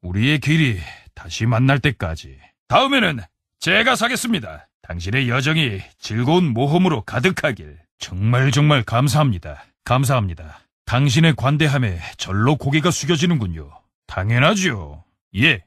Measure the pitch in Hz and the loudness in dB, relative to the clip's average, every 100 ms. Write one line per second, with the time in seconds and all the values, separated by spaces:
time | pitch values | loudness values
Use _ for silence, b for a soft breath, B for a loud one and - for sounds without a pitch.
0 | 90 92 120 151 139 160 147 98 80 B | -6 -2 0 0 0 2 2 -2 -8 B
1 | B - 85 - 113 117 131 139 147 117 | B -20 -14 -4 0 2 2 2 0 -4
2 | 90 80 - - _ _ _ 170 269 277 | -6 -8 -12 -20 _ _ _ 2 2 2
3 | 202 135 98 _ _ _ - 190 233 247 | 0 -2 -10 _ _ _ -2 0 2 0
4 | 233 247 240 208 104 78 - _ - 87 | 0 -2 -2 -4 -4 -14 -20 _ -12 -10
5 | 85 120 131 123 135 160 139 98 - _ | -4 -2 0 0 0 0 0 -4 -10 _
6 | - 107 127 170 175 113 139 165 185 143 | -8 -2 2 2 2 0 0 2 2 0
7 | - 113 170 185 156 104 76 76 _ _ | -4 -2 -2 0 -4 -4 -12 -20 _ _
8 | - 90 107 123 135 143 151 147 110 113 | -12 -4 0 2 2 4 4 4 2 0
9 | 139 147 143 92 80 76 - _ - 123 | 2 2 2 0 -6 -16 -20 _ 0 0
10 | 131 135 101 82 80 - _ _ - 120 | 2 0 -2 -6 -14 -20 _ _ -4 0
11 | 143 120 165 139 123 147 151 135 120 90 | 2 4 4 4 0 2 2 2 0 -4
12 | - - - 98 117 147 139 151 170 - | -10 -12 -6 0 2 2 0 0 0 -2
13 | 139 170 175 165 101 80 73 - _ _ | -2 0 2 0 -2 -8 -12 -20 _ _
14 | _ - 101 120 143 208 185 110 76 73 | _ -6 0 2 4 2 -2 -4 -10 -16
15 | _ _ _ 95 143 117 | _ _ _ 0 2 2